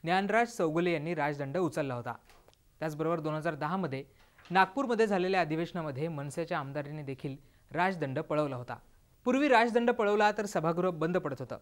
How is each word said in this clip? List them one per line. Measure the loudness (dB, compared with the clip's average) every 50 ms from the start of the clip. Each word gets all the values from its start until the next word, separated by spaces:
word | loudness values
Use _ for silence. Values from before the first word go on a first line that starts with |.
| 0
ज्ञानराज | 2 2 2 2 2 2 2 2
चौगुले | 2 0 0 0 2 2 2 2 2 0
यांनी | 0 -2 -4 -2
राजदंड | -2 -2 -2 -2 -4 -6 -4 -2
उचलला | 0 0 0 0 -2 -4 -2 -4
होता. | -6 -6 -8 -10 -10 _ -20 -20 -20 _ -20 _ _ _ _ _ _
त्याचबरोबर | -6 -4 -2 -2 0 0 0 0
दोन | 0 -2 -4
हजार | -2 -2 -2 -2
दहा | -2 -2 -2 0
मध्ये | 0 -2 -2 -4 -6 -8 -12 _ -20 -20 _ _ -20 -10 2
नागपूरमध्ये | 4 4 4 4 2 -2 0 0 2 2 4
झालेल्या | 4 4 2 2 2 2 2
अधिवेशनामध्ये | 2 0 0 -2 -2 -4 -4 -6 -6 -4 -4 -4 -4
मनसेच्या | -4 -4 -6 -8 -6 -6 -6 -6 -4 -4 -6
आमदारांनी | -6 -6 -6 -6 -6 -6 -8 -8 -8
देखील | -8 -8 -6 -8 -8 -8 -10 _ _ _ _ _ _
राजदंड | -2 0 0 0 0 -2 -4 -2 -2 -4
पळवला | -4 0 0 0 0 0 -4
होता. | -8 -8 -10 -10 -12 -12 _ _ _ _ _ _ _ _
पूर्वी | 0 2 2 4
राजदंड | 6 6 6 6 4 2 4 4 4
पळवला | 2 4 2 2 4 6 4 4
तर | 4 0 -6
सभागृह | -2 -2 0 0 2 0 2 0 0
बंद | 0 0 -2 0 0
पडत | 0 0 -2 -6 -6
होतं | -8 -10 -10 -12